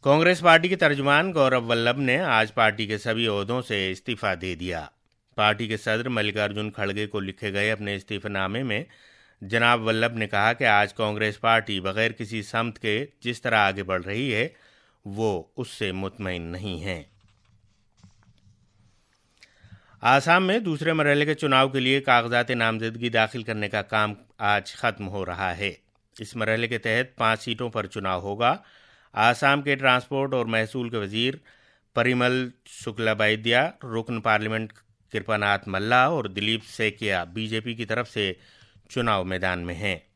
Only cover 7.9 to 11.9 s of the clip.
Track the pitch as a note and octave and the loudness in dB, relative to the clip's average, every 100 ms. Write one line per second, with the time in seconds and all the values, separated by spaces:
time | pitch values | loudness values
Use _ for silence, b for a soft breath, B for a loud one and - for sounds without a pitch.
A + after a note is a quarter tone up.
7.9 | G2+ - G#2 G#2 G2 F#2+ G#2+ C3 G#2 E3 | -6 -6 -8 -6 -4 -4 -4 -4 -4 -6
8.9 | b b b b b G2 A2+ A#2 A#2+ A2 | b b b b b -4 2 4 4 2
9.9 | A2 A#2 A#2 G#2+ G#2 G#2+ A#2+ B2 G#2 G#2 | 0 0 -2 -2 2 2 2 4 4 4
10.9 | - G#2+ G#2 G#2+ G2+ A#2 A2+ A2 G2 F#2 | 0 -4 0 -2 0 2 2 2 -4 -4